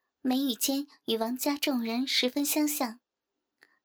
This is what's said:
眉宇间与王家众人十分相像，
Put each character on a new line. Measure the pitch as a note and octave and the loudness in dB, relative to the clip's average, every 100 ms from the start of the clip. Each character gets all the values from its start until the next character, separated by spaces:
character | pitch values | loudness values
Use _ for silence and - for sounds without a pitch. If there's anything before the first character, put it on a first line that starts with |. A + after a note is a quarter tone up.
| _ _ | _ _
眉 | C4 B3+ | 0 2
宇 | C#4 | 0
间 | A3 - C4+ C#4+ - - | 0 0 0 -4 -8 -4
与 | A3 | -2
王 | A3+ B3+ | -2 -2
家 | D4 C#4+ | -2 0
众 | - B3+ | 0 0
人 | A3+ A#3 C4+ | 0 -2 0
十 | - B3 | 2 2
分 | C#4+ C#4+ | 0 0
相 | D#4 D4+ | 2 2
像， | D4 B3 A#3 _ _ _ _ _ _ _ _ | 0 -4 -6 _ _ _ _ _ _ _ _